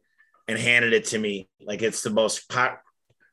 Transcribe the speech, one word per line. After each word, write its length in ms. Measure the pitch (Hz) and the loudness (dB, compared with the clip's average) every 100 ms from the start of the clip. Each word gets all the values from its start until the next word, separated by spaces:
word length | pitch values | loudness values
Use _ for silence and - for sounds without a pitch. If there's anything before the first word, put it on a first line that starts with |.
| _ _ _ _ - | _ _ _ _ -8
and 120 | 110 | -2
handed 340 | 120 120 117 | 2 4 6
it 140 | 110 - | 2 2
to 120 | 110 | -4
me 300 | 107 98 - _ | -4 -6 -10 _
like 180 | - 104 | -10 -4
it's 220 | 113 - | -4 -2
the 80 | 117 | -2
most 400 | 110 107 - - | 0 0 -2 -6
po-, 260 | 127 127 - _ _ _ _ _ | -2 -2 -2 _ _ _ _ _